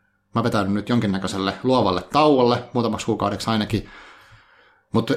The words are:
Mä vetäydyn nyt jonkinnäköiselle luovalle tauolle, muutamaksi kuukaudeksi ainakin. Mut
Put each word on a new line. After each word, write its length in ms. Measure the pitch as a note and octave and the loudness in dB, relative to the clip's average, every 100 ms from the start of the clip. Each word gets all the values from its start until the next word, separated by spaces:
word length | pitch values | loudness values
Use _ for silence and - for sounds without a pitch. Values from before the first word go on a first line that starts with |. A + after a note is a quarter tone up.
| _ _ _ A#2 | _ _ _ -2
Mä 80 | |
vetäydyn 300 | A2+ A2+ F#2+ | 0 0 0
nyt 160 | G2+ G#2 | -2 0
jonkinnäköiselle 640 | A#2+ G#2 F#2+ F#2+ F#2+ F#2+ F#2+ | 0 0 -2 -4 -4 -4 -2
luovalle 380 | B2 B2+ G2+ F2+ | 0 2 2 0
tauolle, 640 | - C#3+ D3+ C3 A#2+ A#2 - | 0 2 4 4 4 2 -2
muutamaksi 320 | B2 A2+ G#2+ - | -2 -2 -4 -4
kuukaudeksi 440 | G2+ G2+ G2+ - | -2 -2 -2 -2
ainakin. 400 | A2 G#2 G#2 - - - - - - _ _ _ _ _ | -2 0 -4 -4 -18 -20 -20 -20 -20 _ _ _ _ _
Mut 180 | A#2+ A#2 | -2 0